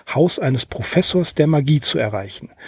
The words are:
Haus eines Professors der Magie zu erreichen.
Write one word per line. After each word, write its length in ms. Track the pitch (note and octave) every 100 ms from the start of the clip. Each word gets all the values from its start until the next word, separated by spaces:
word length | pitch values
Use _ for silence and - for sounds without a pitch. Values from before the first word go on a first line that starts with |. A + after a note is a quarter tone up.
| -
Haus 240 | C3+ F3 -
eines 280 | C#3+ C3 -
Professors 680 | - - F3+ - F3+ E3+
der 140 | - D3+
Magie 320 | D3+ C#3 D3
zu 180 | - -
erreichen. 520 | G#2+ G2+ G2+ - - _